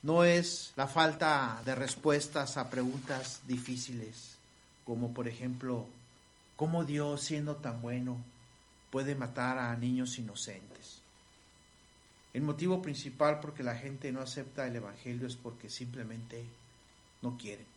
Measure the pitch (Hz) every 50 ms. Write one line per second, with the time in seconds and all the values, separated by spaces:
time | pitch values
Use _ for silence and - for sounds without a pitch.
0 | - 147 160 170 175 175 170 175 175 175 - - - - - - 135 139 - 165
1 | 160 160 151 - 175 156 151 139 131 120 110 113 117 127 131 123 135 127 - -
2 | - 151 143 147 147 - - 156 139 127 - 143 123 123 - 127 127 127 131 139
3 | 131 - 143 131 131 - - - - 127 127 120 120 120 127 123 - - 123 117
4 | 110 107 113 - - - - - - - - - - - - - - - 117 117
5 | 123 117 120 123 123 120 117 117 127 127 127 123 131 127 123 117 113 - - -
6 | - - - - - - - _ - - - - 151 160 165 170 165 143 147 147
7 | 147 147 147 143 - - 160 147 147 147 147 147 - 123 117 117 117 120 123 127
8 | 123 127 123 123 120 - - - - - - - - - - - - - - 135
9 | 135 139 143 139 123 117 123 - 123 127 127 127 123 120 120 117 117 123 127 127
10 | 127 123 - 127 120 107 101 - - - 101 95 101 - - - - - - -
11 | - - - - - - - - - - - - - - - - - - - -
12 | - - - - - - - 123 147 147 147 151 165 185 185 180 185 156 143 -
13 | - 143 123 - 151 147 151 147 - 151 147 - 131 123 117 117 127 139 135 139
14 | - 143 127 131 131 127 - 143 135 135 - - 135 127 120 120 107 101 98 -
15 | - 127 123 120 123 123 123 - - 120 117 - - 107 - - 127 120 120 131
16 | 117 107 113 113 113 120 - 117 117 117 - - - - - - - - - -
17 | - - - - - 123 123 120 113 104 101 - - - -